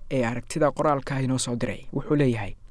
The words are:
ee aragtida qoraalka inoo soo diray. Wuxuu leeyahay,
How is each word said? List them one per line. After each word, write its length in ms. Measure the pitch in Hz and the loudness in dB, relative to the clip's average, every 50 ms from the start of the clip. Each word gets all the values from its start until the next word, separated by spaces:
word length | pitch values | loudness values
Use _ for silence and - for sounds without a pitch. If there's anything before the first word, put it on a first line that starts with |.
| - - | -4 -2
ee 140 | 139 131 120 | 0 0 0
aragtida 460 | 117 120 120 - - - 160 151 143 | 0 0 -4 -6 -4 0 2 2 2
qoraalka 500 | - - 147 156 143 139 - - 139 135 | 2 2 2 2 2 2 0 -2 -2 0
inoo 160 | 131 127 131 123 | 0 0 0 0
soo 180 | - 127 120 | 0 -2 -2
diray. 300 | 117 127 117 - - - - - | -2 -2 -2 -4 -6 -8 -6 -4
Wuxuu 220 | 139 - - 151 | -4 0 2 2
leeyahay, 400 | 147 143 127 117 110 101 92 - - - - | 4 4 4 2 0 -2 -6 -8 -10 -14 -20